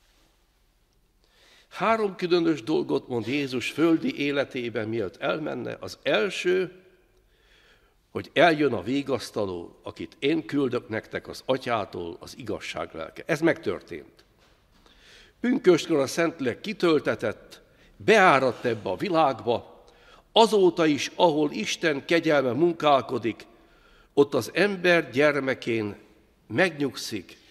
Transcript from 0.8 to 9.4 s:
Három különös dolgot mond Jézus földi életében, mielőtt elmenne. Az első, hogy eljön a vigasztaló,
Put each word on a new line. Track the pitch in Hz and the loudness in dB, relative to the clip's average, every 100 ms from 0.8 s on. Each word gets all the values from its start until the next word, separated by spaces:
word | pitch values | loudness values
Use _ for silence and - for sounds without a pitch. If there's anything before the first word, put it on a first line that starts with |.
| _ _ _ _ _ _ _ _ _ - | _ _ _ _ _ _ _ _ _ -4
Három | 196 226 208 180 | 0 2 0 -2
különös | 175 175 165 147 | 0 2 2 0
dolgot | 120 156 139 143 - | 0 -2 0 -2 -2
mond | 120 110 | -4 -2
Jézus | 143 139 127 - | -2 -2 -4 -4
földi | - 165 160 - - | 0 2 2 0 -4
életében, | 143 139 135 135 120 117 110 | -2 -2 -2 -4 -6 -4 -4
mielőtt | 117 98 - | -4 -4 -4
elmenne. | 143 160 151 131 117 113 | -4 -4 -6 -8 -8 -10
Az | 98 - | -12 -8
első, | - 180 208 - 180 185 175 - _ _ _ _ _ _ _ _ _ _ _ _ _ | -2 0 -2 -4 -2 0 -2 -10 _ _ _ _ _ _ _ _ _ _ _ _ _
hogy | - - | -12 -4
eljön | 131 170 151 143 | 4 4 4 0
a | 110 | 0
vigasztaló, | 92 139 135 120 - 120 | -2 -4 -2 -4 -4 -6